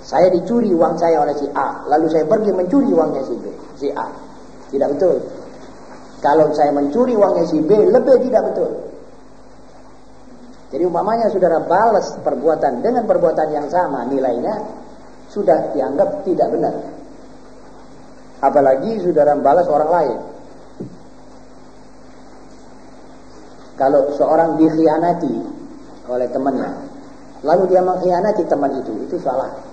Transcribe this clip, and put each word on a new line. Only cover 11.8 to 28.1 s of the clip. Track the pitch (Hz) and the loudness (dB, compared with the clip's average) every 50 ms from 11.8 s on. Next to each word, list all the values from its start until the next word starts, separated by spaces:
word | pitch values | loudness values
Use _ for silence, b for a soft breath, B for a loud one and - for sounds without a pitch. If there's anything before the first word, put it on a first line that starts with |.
| 220 233 214 185 156 - - - | 4 4 4 2 0 -2 -10 -6
perbuatan | - 156 143 123 - 160 156 151 151 143 127 120 - | -4 -4 -4 0 2 0 2 2 0 -2 -2 0 -2
dengan | 208 254 247 220 | 0 0 0 2
perbuatan | 202 185 170 175 165 151 160 156 156 151 | 2 2 2 2 2 2 0 -2 0 -2
yang | 147 147 139 | -4 -4 -2
sama | 151 180 180 156 139 127 120 123 | 0 0 0 0 -2 -6 -4 -2
nilainya, | 139 135 131 127 117 120 151 180 214 - - - - - - - - - - - - - - - | -2 0 0 0 -2 -2 -2 -4 -4 -6 -8 -12 -14 -16 -18 -20 -20 -20 -20 -20 -20 -20 -20 -12
sudah | - 208 190 175 160 147 - - | -8 -2 2 2 2 2 2 -2
dianggap | - 143 131 131 139 180 196 - - - - | -2 -2 -2 -2 0 0 0 0 0 -6 -4
tidak | 190 170 147 147 - | -4 0 0 0 0
benar. | 156 160 151 - - - - - - - - - - - - - - - - - - - - - - - - - - - - - - - - - - - - | 0 -2 -2 -2 -4 -6 -10 -12 -16 -18 -20 -20 -20 -20 -20 -20 -20 -20 -20 -20 -20 -20 -20 -20 -20 -20 -20 -20 -20 -20 -20 -20 -20 -20 -20 -20 -12 -2 0
Apalagi | 139 139 147 139 135 135 135 - 214 226 214 | 2 4 4 4 4 2 2 0 -4 -4 -2
saudara | 175 175 165 151 143 143 147 143 | -2 0 2 2 4 2 2 2
balas | 127 139 143 180 175 - | 2 4 4 4 2 2
orang | 151 147 151 156 | 2 0 2 2
lain. | 175 175 156 131 110 101 - - - - - - - - - - - - - - - - - - - - - - - - - - - - - - - - - - - - - - - - - - - - - - - - - - - - - - - - - - - - - - - - - - - - - - - - | 2 2 2 0 -2 -6 -8 -14 -16 -18 -20 -20 -20 -20 -20 -20 -16 -16 -16 -16 -14 -20 -20 -20 -20 -20 -20 -20 -20 -20 -20 -20 -20 -20 -20 -20 -20 -20 -20 -20 -20 -20 -20 -20 -20 -20 -20 -20 -20 -20 -20 -20 -20 -20 -20 -20 -20 -20 -20 -20 -20 -20 -20 -20 -20 -20 -20 -20 -20 -20 -20 -20 -20 -20 -20 -20 -4 0
Kalau | 135 135 147 143 131 - - - | 2 4 4 4 2 2 0 0
seorang | 151 135 156 160 165 165 156 156 | 2 2 4 4 4 2 4 4
dikhianati | 160 156 - 156 160 156 151 160 170 175 170 170 170 135 113 - - - - - - - - - - - - - - - | 2 2 4 4 2 2 2 2 0 0 0 0 -2 -4 -4 -4 -6 -8 -12 -14 -16 -18 -18 -20 -20 -20 -20 -20 -10 -6
oleh | 123 123 127 | -4 -2 -2
temannya, | 120 123 135 135 139 131 120 - - - - - - - - - - - - - - - - - | -2 -2 -2 -2 -2 -2 -2 -6 -6 -8 -12 -14 -16 -16 -18 -20 -20 -20 -20 -20 -20 -20 -8 0
lalu | 143 165 185 190 180 | 2 2 2 4 4
dia | 185 185 | 4 2
mengkhianati | 180 185 185 - 156 180 | 2 2 -2 0 0 0